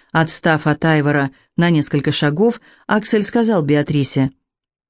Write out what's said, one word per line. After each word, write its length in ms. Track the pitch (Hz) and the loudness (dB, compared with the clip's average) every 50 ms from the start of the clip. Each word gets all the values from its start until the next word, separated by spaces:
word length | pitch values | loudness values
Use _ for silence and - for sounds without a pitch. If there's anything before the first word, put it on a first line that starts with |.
| _ _ | _ _
отстав 560 | - 156 160 160 - - - 175 160 151 156 156 | -2 -2 -2 -2 -4 -4 0 0 0 0 0 -2
от 180 | 147 - - | -2 0 0
Айвора 460 | 165 160 151 143 147 147 147 139 135 135 _ _ _ _ - | 0 2 2 2 0 0 0 -2 -2 -6 _ _ _ _ 0
на 140 | 170 175 | 2 2
несколько 400 | 170 151 143 - - 147 135 151 | 2 0 0 0 -2 -2 -2 -2
шагов, 500 | - - - 147 147 156 208 240 226 - _ - - _ _ | -2 -2 -2 -2 0 2 0 0 0 -2 _ -20 -20 _ _
Аксель 380 | - 202 214 208 - - 214 202 | -4 -2 -2 -2 0 -2 -2 -2
сказал 400 | 208 - 233 233 220 226 185 151 | 0 -2 0 0 2 2 0 2
Беатрисе: 680 | 139 147 147 147 - 151 147 139 - - 139 135 131 - _ _ _ _ _ _ _ _ _ _ _ | 2 2 0 0 0 0 -2 -2 -2 -2 -2 -2 -2 -4 _ _ _ _ _ _ _ _ _ _ _